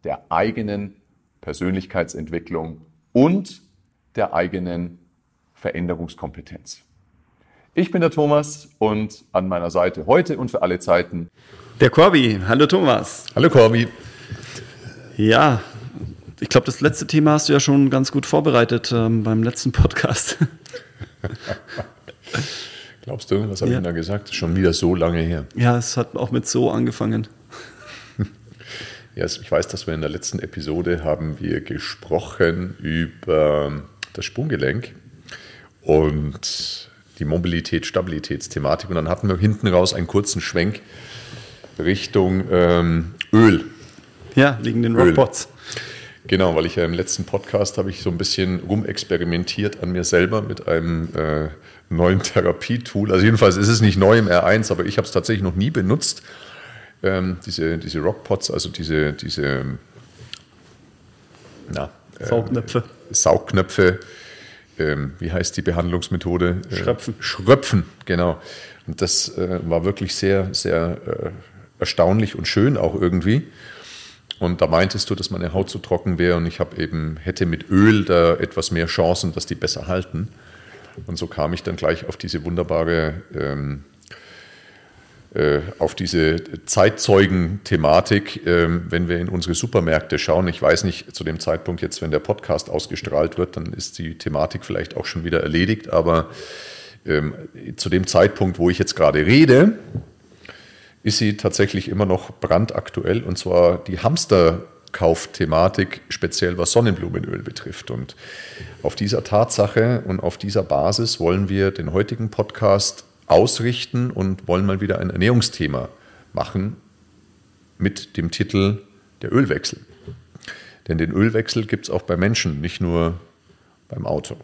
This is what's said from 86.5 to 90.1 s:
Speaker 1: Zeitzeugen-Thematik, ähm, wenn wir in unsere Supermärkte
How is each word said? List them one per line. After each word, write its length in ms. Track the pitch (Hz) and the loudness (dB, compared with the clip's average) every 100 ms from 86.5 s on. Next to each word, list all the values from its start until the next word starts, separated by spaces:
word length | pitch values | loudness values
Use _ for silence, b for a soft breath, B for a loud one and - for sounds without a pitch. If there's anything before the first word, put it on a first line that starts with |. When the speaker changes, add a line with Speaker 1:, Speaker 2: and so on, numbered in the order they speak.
| - - | -14 -2
Speaker 1:
Zeitzeugen-Thematik, 1800 | - 101 110 - 98 98 95 85 101 - 87 78 82 - 101 101 - - | 4 4 4 4 6 6 4 0 -4 -2 2 6 4 4 0 0 -6 0
ähm, 380 | 87 82 85 85 | 2 4 0 -2
wenn 180 | 85 87 | -2 0
wir 80 | 87 | -2
in 100 | 90 | -2
unsere 240 | 92 85 82 | -4 -2 -4
Supermärkte 640 | 117 107 82 78 - | 0 0 2 0 0